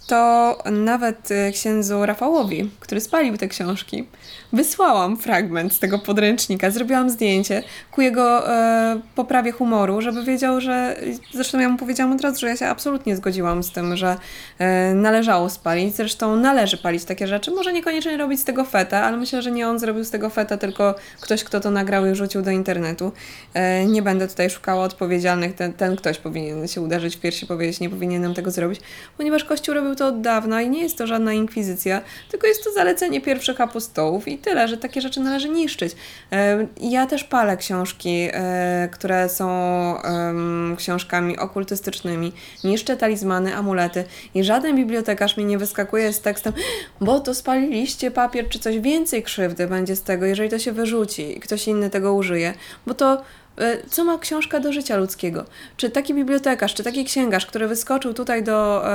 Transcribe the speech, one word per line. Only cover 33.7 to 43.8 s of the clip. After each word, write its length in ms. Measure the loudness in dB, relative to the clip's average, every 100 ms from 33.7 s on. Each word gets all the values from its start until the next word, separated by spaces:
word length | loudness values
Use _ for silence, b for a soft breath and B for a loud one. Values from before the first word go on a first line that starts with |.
| -2 -6 -2 0 0 -4
i 100 | -6
tyle, 300 | 0 2 2
że 80 | 0
takie 240 | -6 -6
rzeczy 200 | -4 -2
należy 280 | -2 -2 -2
niszczyć. 440 | 0 -2 -2 -6 -6 B B B
E, 340 | 2 2 2 0 -4
ja 260 | 0 2 2
też 180 | 0
palę 320 | 0 2 2 0
książki, 720 | -2 -2 -4 -4 -2 0 0
e, 560 | -2 -2 0 0 0 -2
które 360 | -4 0 2 2
są, 200 | 0 -2 0 2 2 0 -2
em, 720 | -2 -2 0 0 -2 -2 -2 -4
książkami 600 | -2 -4 -2 -2 0 -2
okultystycznymi. 920 | -4 -4 -4 -4 -6 -6 -6 -4 -4 -8 B B
Niszczę 320 | 0 0 0 0
talizmany, 600 | 0 0 0 0 0 -2
amulety 480 | -2 0